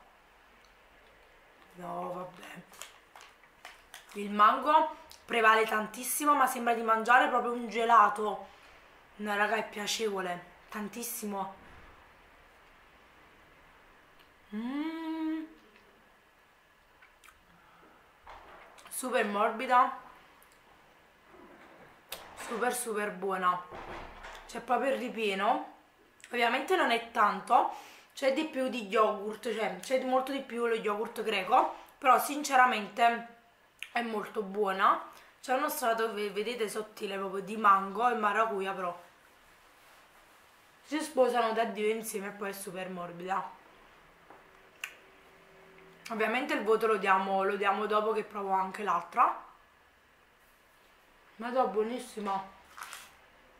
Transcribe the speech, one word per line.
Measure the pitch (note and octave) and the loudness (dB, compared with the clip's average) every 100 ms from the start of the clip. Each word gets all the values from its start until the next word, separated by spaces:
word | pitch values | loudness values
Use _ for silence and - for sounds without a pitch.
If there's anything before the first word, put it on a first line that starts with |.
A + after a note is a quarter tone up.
| - _ _ _ - - - _ _ - - - - - - - - F3 | -20 _ _ _ -20 -20 -20 _ _ -20 -20 -20 -20 -20 -20 -20 -20 -14
No, | F3 F3 F3+ | -10 -8 -8
vabbè. | F3+ F3 - - - - - - - - - - - - _ - - - - - | -8 -10 -14 -18 -18 -20 -18 -18 -20 -20 -20 -20 -20 -20 _ -20 -20 -20 -20 -14
Il | G3+ G3+ | -10 -4
mango | G#3 G#3+ C4+ C4+ D#4 D#4 - - - - | 6 6 6 6 6 6 0 -18 -20 -2
prevale | A#3 A3 A3 A3 | 6 8 8 4
tantissimo, | G#3+ G#3 B3 B3+ - D4 | 0 -2 -8 -6 0 4
ma | C#4+ B3+ | 4 4
sembra | B3 A#3 | 2 0
di | A#3 | 0
mangiare | A3+ A3+ A3 B3+ C4 | 2 0 6 6 6
proprio | A#3+ A#3+ | 2 0
un | A#3+ A#3 | -4 -4
gelato. | G#3+ A3+ A3+ G#3 - G#3+ F#3+ - - - - - - - - | -2 6 8 8 4 -4 -4 -8 -20 -20 -20 -20 -20 -20 -10
No, | G#3 G3+ | -4 0
raga, | G#3 G#3+ | 2 0
è | G#3 | -4
piacevole, | G#3+ G3+ - A3 G3 F3+ F3 - - - | -8 -6 -2 -2 -2 -4 -8 -10 -20 -14
tantissimo. | G#3+ G#3 A#3+ A3+ - G#3 G3 F3 - - - - - - - - - - - - - - - - - - - - - - - - - - - - _ _ G#3 | -10 -8 -8 -10 -8 -6 -6 -8 -10 -20 -20 -20 -20 -20 -20 -20 -20 -20 -20 -20 -20 -20 -20 -20 -20 -20 -20 -20 -20 -20 -20 -20 -20 -20 -20 -20 _ _ -8
Mm. | A#3+ C#4+ D#4 D#4+ D#4+ D#4+ D#4+ D#4+ D#4 - - - - _ _ _ _ _ _ _ _ _ _ _ - _ - _ _ - - - - - _ _ - - - - - - - | -6 -4 -6 -6 -6 -4 -4 -4 -8 -16 -20 -20 -20 _ _ _ _ _ _ _ _ _ _ _ -20 _ -20 _ _ -20 -20 -20 -20 -20 _ _ -20 -20 -20 -20 -20 -20 -12
Super | - B3+ A#3+ G#3+ | -8 -2 0 0
morbida. | G3+ A3 G#3+ B3+ B3 C4 - - - - - - - _ - - - _ _ _ - - - - - - - _ - - - | 2 0 0 2 4 4 0 -14 -20 -20 -20 -20 -20 _ -20 -20 -20 _ _ _ -20 -20 -20 -20 -20 -20 -20 _ -16 -16 -16
Super, | - A3+ A#3+ | -10 -2 -2
super | B3 A#3 G#3 G#3 | -2 -4 -4 -4
buona. | F3+ F#3+ F#3 F3+ F3+ - - - - - - - - - | -4 -4 0 0 0 -6 -14 -14 -14 -14 -16 -18 -18 -12
C'è | D#3 | -12
proprio | - G#3 C4+ | -2 0 2
il | G#3+ | 0
ripieno. | A#3 G3+ G#3+ F#3+ G#3 D4 - - _ _ _ _ - | -4 -2 -2 0 0 0 -4 -16 _ _ _ _ -8
Ovviamente | A#3+ A#3 B3+ D4 F#4 | 0 2 0 0 2
non | C#4 | 2
è | A#3 - | 0 -2
tanto, | A#3 G#3 F#3+ - B3 - - - - - | 2 2 2 4 4 4 -4 -16 -20 -20
c'è | - C#4 | -2 0
di | D4 D#4 | 0 -2
più | C4 B3+ | -2 -2
di | B3 G3 | -4 -2
yogurt, | A3 G#3 G3 G#3 G#3+ B3+ | 2 4 2 -6 -8 -6
cioè | G#3+ G3 F#3 | -4 -4 -4
c'è | - C4 | -2 -2
di | C4 | 2
molto | B3+ C4 | 0 0
di | C#4 | -6
più | - A#3 A#3 | -6 -4 -2
lo | A3 | 0
yogurt | G3 G#3 A3+ - | -2 -2 -4 -4
greco, | G#3+ G3+ F#3 C4 - - - - | -2 -2 4 4 4 -2 -16 0
però | C4+ A#3 | 4 6
sinceramente | A3+ D4 D4 C4+ B3+ G#3+ G3+ - A#3 A#3 A#3 - _ _ _ _ - | 4 -4 2 6 6 4 -4 2 2 2 -6 -18 _ _ _ _ -8
è | A#3+ | -4
molto | A#3 G#3+ F#3 G#3+ | -4 -4 -4 -6
buona. | G3 G3+ G3 F#3 A3 E4 - - - _ | -6 -2 0 4 4 4 -2 -18 -20 _
C'è | - C4 | -2 0
uno | D4 | 0
strato, | - B3 A3+ A3+ | 0 0 0 0
ve-, | G#3 G#3 | -2 -4
vedete, | F#3+ G#3 A#3+ G#3 | -4 -4 -4 -4
sottile | G#3+ G#3+ - G3+ G3 | -4 -8 -8 -6 -4
proprio | G3 F#3+ | -4 -6
di | F3+ A3 | -6 2
mango | G#3+ G3 G3 G3 B3 | 4 4 2 0 0
e | |
maracuja, | A3 G#3+ G#3 A3+ G3+ F#3+ | 2 0 2 0 0 -4
però | F#3 F3+ F3 - - - _ _ - - - - - - - - - - _ _ _ | -4 -6 -8 -16 -20 -20 _ _ -20 -20 -20 -20 -20 -20 -20 -20 -20 -20 _ _ _
si | - D4+ | -6 -6
sposano | D4+ B3+ A#3+ A#3+ A3+ | -2 2 2 4 0
da | A3 A3 | 0 -2
Dio | G3+ G#3+ | -2 -2
insieme | A3+ A3 G#3 G3+ | -2 -4 -8 -8
e | |
poi | G3+ G3+ | -8 -10
è | |
super | G3 - F3 F#3 | -8 -12 -10 -10
morbida. | F3+ F3 E3+ F3+ F#3+ - - - - - - - - - - - - - - - - - - - - - - - - - - - | -8 -10 -10 -6 -4 -6 -14 -20 -20 -20 -20 -20 -20 -20 -20 -20 -20 -20 -18 -18 -16 -20 -20 -20 -20 -20 -20 -20 -20 -20 -20 -10
Ovviamente | A3 G#3+ B3 D4 | -2 0 0 -2
il | D4 | -2
voto | G#3 A3 A3+ | 2 2 2
lo | G#3 | 2
diamo, | G3 F#3+ G3 G3 | 4 2 2 0
lo | G3 G3+ | 0 0
diamo | G3+ G3+ G#3 | 0 0 0
dopo | G#3+ G#3+ | 0 0
che | G#3+ | -2
provo | G#3 G#3 G3 | -6 -8 -2
anche | F#3+ F#3+ F#3+ | -2 -2 -4
l'altra. | G3+ F3 - A3+ D4 - - - _ _ _ _ _ _ _ _ _ _ _ _ _ _ _ _ _ - | -2 -2 -2 2 2 2 -12 -20 _ _ _ _ _ _ _ _ _ _ _ _ _ _ _ _ _ -12
Ma | A#3 | -4
è | B3+ A#3 | 0 2
buonissima. | G3 G#3+ B3 - G#3+ G3+ G3 F#3+ - - - - - - - - - - - | 0 -2 -4 -8 -8 -4 -4 -6 -16 -20 -18 -16 -16 -18 -20 -20 -20 -20 -20